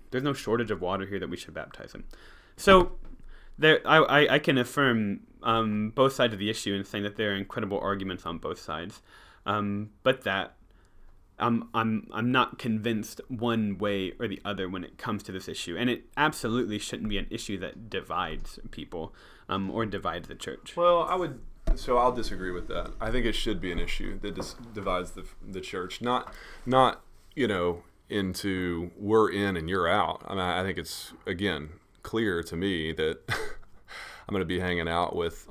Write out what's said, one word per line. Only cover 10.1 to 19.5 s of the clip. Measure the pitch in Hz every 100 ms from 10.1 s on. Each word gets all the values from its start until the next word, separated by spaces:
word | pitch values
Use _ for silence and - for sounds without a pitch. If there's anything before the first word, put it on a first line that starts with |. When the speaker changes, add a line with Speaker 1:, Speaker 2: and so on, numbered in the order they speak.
| 127
Speaker 1:
that | 101 98 - - - - _ - - - - -
I'm, | 120 117 -
I'm, | 117 110 110 -
I'm | 107 120
not | 127 - -
convinced | 120 110 117 110 110 - -
one | 117 117 113 104 95
way | 104 98 92 -
or | 113
the | 101
other | - 95 92
when | 92
it | 73 -
comes | 127 101
to | -
this | 92 85
issue. | 78 - 82
And | 123
it | 120 - 139
absolutely | 151 - 117 123 104 107
shouldn't | - - 107
be | 98
an | -
issue | - - 95
that | 90 - 110
divides | 95 - 85 85 82 - - -
people, | - - 87 82 - - -
um, | -